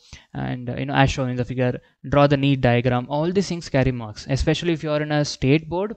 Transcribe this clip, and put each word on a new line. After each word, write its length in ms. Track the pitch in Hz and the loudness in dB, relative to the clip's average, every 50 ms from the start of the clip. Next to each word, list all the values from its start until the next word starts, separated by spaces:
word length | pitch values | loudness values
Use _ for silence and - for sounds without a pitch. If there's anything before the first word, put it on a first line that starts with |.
| _ _ - - - _ - | _ _ -20 -20 -20 _ -10
and, 380 | 135 135 131 131 123 123 117 | -8 -6 -6 -6 -6 -6 -6
uh, 40 | 123 | -6
you 120 | - 131 | -6 -4
know, 80 | 139 135 | 0 2
as 160 | 139 135 131 | 4 4 4
shown 180 | - 147 131 123 | 2 0 -4 -2
in 60 | 123 | -2
the 100 | 123 120 | -4 -4
figure, 340 | 120 127 127 127 123 123 - - _ _ _ - 131 | -4 -2 -2 0 0 -2 -4 -8 _ _ _ -6 0
draw 160 | 135 143 143 | 4 4 4
the 100 | 143 147 | 4 4
neat 260 | 135 135 139 139 135 | 2 2 2 2 4
diagram. 440 | 127 120 120 120 120 127 123 123 123 127 | 4 4 4 2 2 2 0 0 -2 -2
All 220 | 143 147 156 175 | -4 -2 -2 0
these 160 | 180 202 185 | 0 0 0
things 220 | - 175 170 - - | -2 -4 -8 -6 -2
carry 220 | - 135 127 131 | 0 2 2 2
marks, 340 | 127 120 113 107 107 - - | 0 -2 -6 -10 -12 -10 -6
especially 460 | - 143 127 - 160 151 - 170 170 165 | -2 -2 0 2 0 0 0 0 -2 -2
if 100 | 143 156 | -2 -2
you 60 | 156 | -2
are 140 | 147 147 151 | -2 -2 -2
in 80 | 151 | 0
a 120 | 151 151 147 | 0 0 0
state 460 | - - - - 131 143 160 160 156 | 0 -2 0 2 4 4 2 2 -2
board, 260 | 165 180 202 214 220 | -4 -4 -4 -4 -6